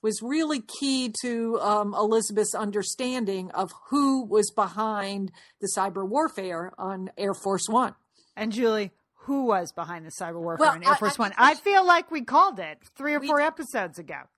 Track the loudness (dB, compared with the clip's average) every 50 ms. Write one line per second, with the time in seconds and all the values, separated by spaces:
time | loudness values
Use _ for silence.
0 | -2 -2 -4 -2 -4 -4 -2 -2 0 0 -2 -4 -4 -8 -10 -4 -2 0 0 0
1 | -2 -4 -4 -6 -4 -4 -2 -2 -2 -2 -2 0 2 2 2 2 0 -2 0 0
2 | 2 2 2 2 2 0 0 0 0 0 0 -4 -4 -2 -2 -2 -4 -4 -6 -4
3 | -4 -4 -2 -2 -2 -2 -2 -4 -6 -6 -4 -4 -4 -4 -6 -18 -10 -2 0 2
4 | 4 4 2 0 0 2 2 2 2 2 2 0 0 0 0 -2 -2 -2 -2 -2
5 | -4 -4 -4 -4 -6 -6 -8 -14 -20 _ _ _ -6 -4 -2 -2 -2 -2 -2 -4
6 | -4 -2 0 0 0 0 -2 -6 -6 -6 -6 -6 -6 -8 -10 -8 -6 -6 -6 -6
7 | -8 -10 -8 -4 -2 -2 -2 -2 -2 0 0 0 0 2 2 2 2 2 -4 _
8 | _ _ _ _ _ _ _ -6 -6 -4 -2 0 0 2 2 0 -2 -6 _ _
9 | _ _ _ _ -6 -4 -2 0 2 2 2 2 0 -4 -8 -10 -10 -8 -10 -12
10 | -12 -16 -12 -10 -10 -8 -8 -6 -6 -6 0 4 4 4 4 2 2 2 4 4
11 | 2 -2 0 0 -2 -2 4 6 6 6 6 4 0 4 4 6 8 8 6 6
12 | 4 0 -6 -8 -6 2 4 6 6 4 2 -4 -10 -10 -12 _ _ -20 _ -8
13 | -4 -2 -2 -2 0 0 2 2 2 2 0 -4 -12 -6 -4 -4 -4 -4 -8 -14
14 | -16 -14 -14 -14 -16 _ _